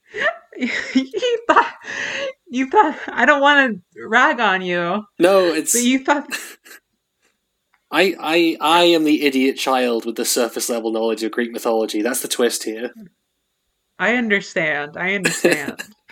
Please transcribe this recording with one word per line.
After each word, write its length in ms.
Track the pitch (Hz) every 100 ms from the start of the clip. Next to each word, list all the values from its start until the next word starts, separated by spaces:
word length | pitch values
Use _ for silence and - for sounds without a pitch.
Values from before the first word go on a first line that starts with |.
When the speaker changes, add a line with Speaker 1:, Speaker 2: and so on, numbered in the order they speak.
| _ 415 587 679 _ -
Speaker 1:
<laughs> 0 |
you 800 | 247 - - 262 262 392 494 466 -
thought, 260 | 320 - - - - - 539 554 - 381
you 220 | 254 262
thought, 280 | 415 320 - -
I 180 | - 247
don't 160 | 285
wanna 320 | 277 285 262 185 _ - 233
rag 320 | 226 285 247
on 220 | 214 185
you. 420 | 180 175 170 202 208 -
Speaker 2:
No, 260 | 175 196 180
it's 200 | 156 156
Speaker 1:
But 100 | 233
you 200 | 240 262
thought 240 | 262 294 277
Speaker 2:
<laughs> 1600 | - - - - - _ _ _ _ _ _ _ _ _ _ -
I, 240 | 147 190 -
I, 380 | 151 170 165 160
I 240 | 147 170 175
am 180 | 170 151
the 180 | 151
idiot 340 | 143 135 131 127
child 480 | 135 131 123 117 113
with 100 | 117
the 80 | 113
surface 420 | - 117 - -
level 220 | 117 113
knowledge 320 | 110 113 110
of 80 | 110
Greek 200 | 113 117
mythology. 500 | 117 120 113 110 107
That's 200 | 110 127
the 60 | -
twist 360 | - 120 -
here. 280 | - 110 240 226 196 _ _ _ _ _ _ _ _ -
Speaker 1:
I 180 | 190 247
understand. 840 | 226 202 190 185 156 147 147 165
I 160 | 180
understand. 680 | 196 170 - 175 160 143 - - _ _